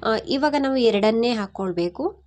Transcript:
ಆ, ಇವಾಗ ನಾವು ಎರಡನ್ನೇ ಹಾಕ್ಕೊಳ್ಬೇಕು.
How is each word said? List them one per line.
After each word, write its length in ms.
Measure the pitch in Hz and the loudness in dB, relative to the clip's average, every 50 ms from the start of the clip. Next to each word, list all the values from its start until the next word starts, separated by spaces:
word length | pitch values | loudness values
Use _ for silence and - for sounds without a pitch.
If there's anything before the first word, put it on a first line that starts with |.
| - | 0
ಆ, 140 | 214 220 214 - - | 0 -2 -2 -2 -2
ಇವಾಗ 280 | 269 277 269 302 285 294 | -2 0 0 0 0 2
ನಾವು 180 | 277 269 269 262 | 0 0 0 2
ಎರಡನ್ನೇ 540 | 240 226 208 202 196 214 220 226 233 240 | 2 4 4 4 2 2 2 2 2 0
ಹಾಕ್ಕೊಳ್ಬೇಕು. 720 | 247 220 202 196 - - 190 190 175 175 170 175 175 - 277 370 440 - _ | 0 -2 -4 -8 -6 -6 -6 -4 -2 -2 -2 -4 -4 -4 -6 -6 -6 -8 _